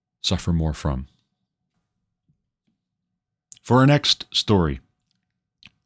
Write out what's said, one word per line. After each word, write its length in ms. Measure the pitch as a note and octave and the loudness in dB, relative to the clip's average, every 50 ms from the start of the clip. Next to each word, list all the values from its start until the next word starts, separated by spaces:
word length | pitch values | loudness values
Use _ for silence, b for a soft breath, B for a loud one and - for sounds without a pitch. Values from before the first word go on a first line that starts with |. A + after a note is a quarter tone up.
| _ _ _ _ | _ _ _ _
suffer 320 | - - G2+ F2 - - E2+ | -8 -6 -6 -4 -4 -2 -2
more 200 | E2 D#2+ D#2 D2+ | -2 -2 -4 -4
from. 340 | - - D#2 C2+ C2 C2 - _ _ _ _ _ _ _ _ _ _ _ _ _ _ _ _ _ _ _ _ _ _ _ _ _ _ _ _ _ _ _ _ _ _ _ _ _ _ _ _ _ _ _ _ _ _ _ - - _ | -6 -6 -6 -6 -6 -10 -14 _ _ _ _ _ _ _ _ _ _ _ _ _ _ _ _ _ _ _ _ _ _ _ _ _ _ _ _ _ _ _ _ _ _ _ _ _ _ _ _ _ _ _ _ _ _ _ -20 -20 _
For 160 | - - A#2 B2+ | -4 0 2 4
our 80 | C3 | 6
next 400 | C#3 D3 C#3+ - - - - - - - | 6 4 4 2 0 -4 -4 -6 -10 -6
story, 460 | - - - G#2+ F#2+ E2+ D2+ C#2 C#2 - _ _ _ _ _ _ _ _ _ _ _ _ _ _ _ _ - _ _ _ | -6 -2 2 2 2 2 0 -2 -6 -12 _ _ _ _ _ _ _ _ _ _ _ _ _ _ _ _ -20 _ _ _